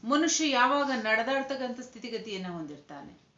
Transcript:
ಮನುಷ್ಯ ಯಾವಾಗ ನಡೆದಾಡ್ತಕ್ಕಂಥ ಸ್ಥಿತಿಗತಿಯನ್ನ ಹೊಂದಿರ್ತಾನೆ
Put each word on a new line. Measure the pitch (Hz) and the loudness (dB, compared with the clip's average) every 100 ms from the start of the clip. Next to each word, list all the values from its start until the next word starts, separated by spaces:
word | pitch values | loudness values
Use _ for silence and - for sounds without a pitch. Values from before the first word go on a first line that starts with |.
ಮನುಷ್ಯ | 220 294 330 - 311 | 2 4 4 2 2
ಯಾವಾಗ | 254 254 285 277 254 | 4 4 4 2 0
ನಡೆದಾಡ್ತಕ್ಕಂಥ | 214 220 233 269 269 269 254 233 | 2 2 2 0 -2 -4 -4 -6
ಸ್ಥಿತಿಗತಿಯನ್ನ | 247 226 226 220 220 196 185 | -10 -12 -8 -8 -6 -6 -6
ಹೊಂದಿರ್ತಾನೆ | 170 151 143 - 143 147 - _ | -6 -8 -12 -14 -14 -14 -18 _